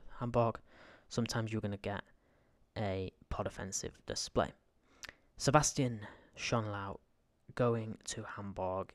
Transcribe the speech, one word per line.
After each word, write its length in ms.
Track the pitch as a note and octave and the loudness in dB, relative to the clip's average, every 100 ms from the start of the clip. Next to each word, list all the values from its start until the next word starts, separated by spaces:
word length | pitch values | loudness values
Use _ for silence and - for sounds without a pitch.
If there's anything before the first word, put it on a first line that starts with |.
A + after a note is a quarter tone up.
| - - | -12 -6
Hamburg. 400 | A#2+ B2 A#2 - - - - - - | 2 4 4 2 -12 -20 -20 -20 -4
Sometimes 420 | - A2+ A#2 A2 | 0 2 2 0
you're 80 | A2 | 0
gonna 160 | G#2 G2+ | -2 -2
get 260 | G#2 G2+ - - _ _ _ _ _ - | -4 -4 -6 -20 _ _ _ _ _ -4
a 360 | G2+ F#2+ F#2 _ - | -2 0 -4 _ -8
poor 160 | - | -4
defensive 540 | G2+ - G2 - - - - | -4 -4 -4 -4 -6 -10 -6
display. 440 | - - A#2+ E2+ - _ _ _ - - - _ - | -4 0 2 2 -2 _ _ _ -16 -16 -16 _ 2
Sebastian 640 | - D3+ C#3+ - B2+ A2 - - - - | 6 6 6 2 0 0 -8 -16 -20 -8
Schonlau 600 | - A#2 G#2+ G2+ G2 - _ _ _ _ - | 0 0 0 -4 -6 -8 _ _ _ _ -10
going 440 | - A#2+ A#2 A2 - | 2 4 2 -2 -8
to 180 | - - | -8 -8
Hamburg 720 | G#2+ - G2+ F#2+ F#2 F#2 F#2 | -8 -8 -6 -2 0 0 -4